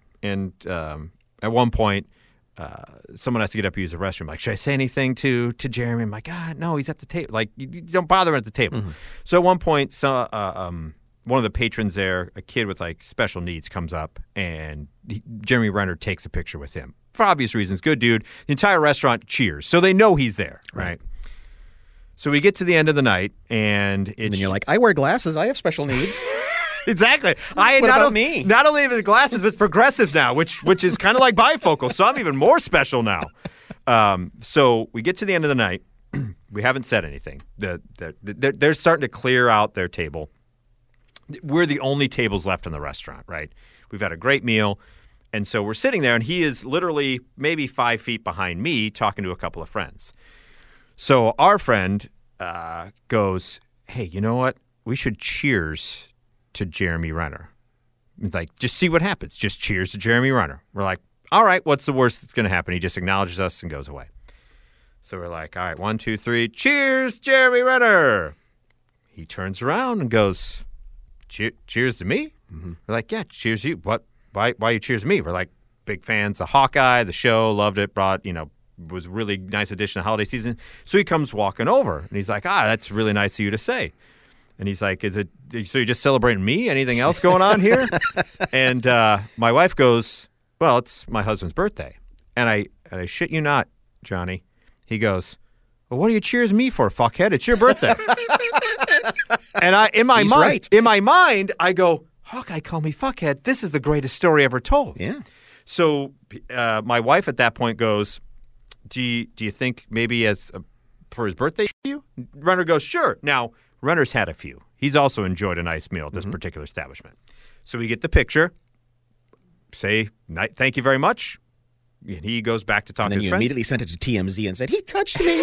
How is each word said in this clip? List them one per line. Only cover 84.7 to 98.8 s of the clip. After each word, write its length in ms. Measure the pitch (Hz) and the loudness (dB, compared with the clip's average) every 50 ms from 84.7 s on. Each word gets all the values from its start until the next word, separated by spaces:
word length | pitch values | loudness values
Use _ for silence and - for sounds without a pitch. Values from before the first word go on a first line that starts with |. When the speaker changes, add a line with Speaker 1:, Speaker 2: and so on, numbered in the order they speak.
| 98 - | -4 -2
Speaker 1:
like, 220 | 107 98 95 - - | -2 -4 -2 -2 -4
"Is 120 | 104 92 104 | -4 -4 -4
it, 100 | 101 - _ _ - - - 117 107 | -6 -8 _ _ -18 -12 -10 -10 -8
so 120 | - - 135 | -4 -2 -2
you're 80 | 120 | 0
just 160 | 113 120 - | 0 0 0
celebrating 420 | - 143 135 123 113 120 113 95 92 | 2 2 4 4 4 2 2 2 0
me? 240 | 107 139 202 247 226 | 0 0 0 0 0
Anything 300 | 147 135 135 127 120 117 | 0 0 0 0 0 2
else 200 | 127 156 170 - | 2 2 2 2
going 220 | - 180 185 185 | 4 4 6 6
on 180 | 185 202 214 208 | 6 6 4 4
here?" 260 | 185 214 233 262 262 220 - 160 - - - 190 | 4 4 4 2 2 0 -2 -2 -2 -2 -2 -4
Speaker 2:
<laughs> 320 | 170 - - - 196 - | -6 -6 -6 -6 -4 -2
Speaker 1:
And, 360 | - 131 131 127 127 123 117 127 | 0 2 2 2 2 2 2 4
uh, 320 | 123 117 113 107 104 98 104 - _ - | 4 6 6 4 4 2 0 -6 _ -2
my 140 | 113 117 | 0 2
wife 240 | 120 147 180 185 - | 4 4 4 4 4
goes, 520 | - 135 123 117 117 110 - - - - - _ _ _ _ _ - | 4 4 6 6 4 2 -2 -6 -10 -12 -16 _ _ _ _ _ 0
"Well, 180 | 160 156 123 123 | 2 4 4 4
it's 280 | 120 - - - - - | 2 -2 -8 -14 -10 -8
my 140 | 117 110 98 | -6 -4 -2
husband's 300 | 110 107 - 95 85 - | -2 -4 -4 -6 -6 -4
birthday." 440 | 160 190 208 - - 73 65 - _ - - - _ _ _ - | -4 -4 -4 -4 -8 -14 -14 -16 _ -20 -20 -20 _ _ _ -2
And 140 | 123 123 117 | 0 2 2
I, 160 | 107 104 101 - _ _ _ - | 2 0 -2 -4 _ _ _ -12
and 120 | 95 92 | -10 -10
I 40 | 90 | -8
shit 240 | 87 - - 175 - | -8 -6 -6 -6 -4
you 100 | 160 160 | -4 -2
not, 260 | 151 147 143 131 - - _ _ _ _ _ _ - | 0 0 0 0 0 -2 _ _ _ _ _ _ -12
Johnny, 400 | - 98 90 90 92 92 92 - _ _ _ _ _ _ _ _ | -8 -6 -6 -6 -6 -8 -10 -12 _ _ _ _ _ _ _ _
he 120 | - 113 107 | -8 -4 -2
goes, 400 | 113 107 95 92 - - - - _ _ _ _ _ _ _ _ _ - | 0 0 0 -2 -4 -8 -14 -18 _ _ _ _ _ _ _ _ _ -8
"Well, 100 | 123 127 | -4 0
what 80 | 180 226 | 2 2
do 60 | 226 | 2
you 80 | 214 | 2
cheers 320 | - - - 240 240 208 196 | 0 0 0 2 2 2 2
me 160 | 220 254 262 | 2 2 0
for, 200 | - - 120 98 | 0 0 0 0
fuckhead? 420 | - - 123 - - - 180 214 | 2 2 2 2 2 2 2 2
It's 160 | 180 - - 233 | 2 0 0 2
your 100 | 240 196 | 2 6
birthday." 360 | 226 254 - - - - - - | 6 6 6 6 4 2 2 2
<laughs> 40 | 427 415 - 480 480 466 302 - 480 233 247 294 494 440 440 - | 2 0 0 0 0 0 0 0 2 0 0 0 0 0 -2 -2